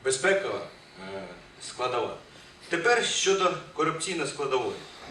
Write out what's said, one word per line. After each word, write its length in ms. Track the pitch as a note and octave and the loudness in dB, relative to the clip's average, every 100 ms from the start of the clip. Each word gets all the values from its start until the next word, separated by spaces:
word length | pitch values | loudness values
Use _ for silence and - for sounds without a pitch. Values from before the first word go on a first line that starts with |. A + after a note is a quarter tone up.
безпекова, 640 | C3 C3 F3+ G3 A#2+ G2 - - - - F#2+ G2 | -2 2 4 2 2 -4 -8 -14 -20 -16 -12 -10
е, 80 | F#2 - - - | -12 -14 -20 -18
складова. 560 | - - B2+ B2+ - - - - - - - | -14 -4 -2 0 -2 -4 -14 -20 -20 -20 -4
Тепер 360 | E3+ A#3 A#3 - | 2 6 6 4
щодо 480 | - F#3+ F#3+ F3+ D#3+ - | 2 2 4 4 2 -6
корупційної 560 | - D#3+ D#3+ F#3+ E3+ C#3+ | 0 0 0 -4 -2 -4
складової. 460 | - C3+ B2+ A2 - - - - | -4 0 0 0 -4 -12 -16 -18